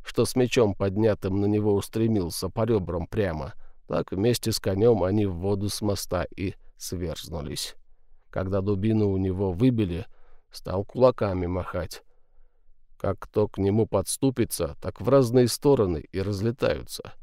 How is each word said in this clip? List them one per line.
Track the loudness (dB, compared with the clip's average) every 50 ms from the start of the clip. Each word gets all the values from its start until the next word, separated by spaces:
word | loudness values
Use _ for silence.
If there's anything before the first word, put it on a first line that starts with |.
что | -12 -4 0 0 0
с | 2 4
мечом | 2 2 4 4 4 4 4 2
поднятым | 0 -2 -2 0 2 2 2 2 0 -2 -2 0 2
на | 2
него | 2 2 2 2 2 2
устремился | 0 0 -2 -2 0 2 2 2 2 0 -2 -4 -6 -6 -4
по | -2 -2 0
ребрам | 2 2 0 0 -2 -4 -6 -4
прямо, | -4 -2 -2 -2 -2 -2 -4 -8 -8 -10 -12 -14 -14 -16 -16 -8 -4
так | -2 -2 -2 -2
вместе | -2 0 2 2 2 2 0 -2
с | -4 -2
конем | -2 -2 2 4 4 4 4 4
они | 2 2 2 2 0
в | 0 -2
воду | -2 -2 -2 -2 -2 -2 -4
с | -4 -2
моста | -2 -2 -2 -2 -4 -4 -4 -4 -4 -4 -6
и | -6 -6 -6 -6 -10 -20 -20 -18 -14
сверзнулись. | -10 -8 -8 -6 -6 -6 -8 -8 -10 -10 -10 -8 -8 -8 -8 -8 -8 -10 -12 -16 -20 -20 -20 -20 -20 -20 -20 -20 _ -8
Когда | -6 -4 -2 0 0 0
дубину | 0 0 0 2 2 2 4 4 4 2
у | 2 2
него | 0 0 0 0 0 -2
выбили, | 0 2 2 4 4 2 0 -2 -2 -6 -8 -10 -14 -20 -20 -18 -20 -20 _ _
стал | -18 -12 -8 -4 -4 -4 -4
кулаками | -2 2 4 4 4 4 4 -2 0 0 -2 -2
махать. | -2 -2 -4 -4 -4 -6 -6 -6 -6 -10 -16 -18 -20 -20 -20 -20 _ -20 -20 -20 -20 _ _ -20 -20 -20 -20 -20 -20 -14
Как | -6 -4 -4 -4 -4
кто | -6 -2 0 0 0 0
к | 0 0
нему | 2 2 4 2 2
подступится, | 2 0 -2 0 -2 -4 0 0 0 2 2 -2 -2 0 -4 -4 -4 -4 -8
так | -10 -10 -8 -4
в | 0 4
разные | 6 6 6 6 6 6 6
стороны | 4 2 2 4 4 4 4 4 2 0 -2 -4 -6
и | -6 -4
разлетаются. | -2 -2 -2 -2 -2 -2 -2 0 0 0 0 -2 -6 -12 -12 -12 -12 -14 -14 -16